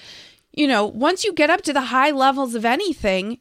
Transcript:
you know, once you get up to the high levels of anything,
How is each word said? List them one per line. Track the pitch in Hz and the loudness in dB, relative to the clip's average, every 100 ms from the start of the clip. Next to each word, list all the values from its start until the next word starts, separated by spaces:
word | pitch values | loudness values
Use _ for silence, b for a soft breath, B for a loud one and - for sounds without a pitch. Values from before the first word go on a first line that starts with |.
| B B B B B | B B B B B
you | - 285 | -2 2
know, | 226 208 | 2 0
once | 214 285 370 | 0 -2 0
you | 440 | -2
get | 339 294 | 0 2
up | 370 | 2
to | 330 | 0
the | 277 | -2
high | 254 262 285 | 0 2 2
levels | 277 262 269 262 233 | 2 2 2 -2 -2
of | 226 | 0
anything, | 269 403 277 208 190 196 240 | 0 -2 -2 -2 -2 -4 -8